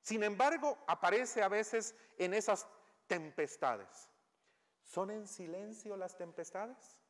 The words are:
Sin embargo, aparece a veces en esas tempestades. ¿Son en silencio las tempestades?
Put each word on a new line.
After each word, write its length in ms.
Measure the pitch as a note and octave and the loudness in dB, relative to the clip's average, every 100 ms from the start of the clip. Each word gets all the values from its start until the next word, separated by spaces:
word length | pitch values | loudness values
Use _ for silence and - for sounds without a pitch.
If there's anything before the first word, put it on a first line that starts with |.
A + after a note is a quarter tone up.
Sin 220 | - A3 | -2 0
embargo, 560 | G#3 G3+ C4+ D#4+ C#4+ B3 - | 2 4 4 4 0 -2 -2
aparece 560 | E3+ - G#3 B3 A#3+ | 2 4 4 2 2
a 60 | G3 | 4
veces 480 | G#3 G#3+ A3+ G#3+ - - - | 4 0 -2 -2 -10 -20 -2
en 160 | F3+ | 2
esas 360 | G3+ G#3+ G3 - - - _ _ | 2 2 0 0 -18 -20 _ _
tempestades. 1000 | F3 D#3 C#3 D3 - C#3 A2 G2 - - _ _ _ _ _ _ _ | -4 -4 -2 -2 0 0 0 -4 -18 -20 _ _ _ _ _ _ _
¿Son 260 | - - G3 | -10 -6 -4
en 160 | G#3+ G#3 | -6 -10
silencio 680 | - F3 F3+ G#3 A3 G#3+ G3 | -12 -10 -10 -10 -12 -10 -8
las 200 | F#3 - | -8 -8
tempestades? 840 | F3 E3 E3 F#3+ A3 C4 - - _ | -12 -10 -10 -8 -8 -12 -20 -20 _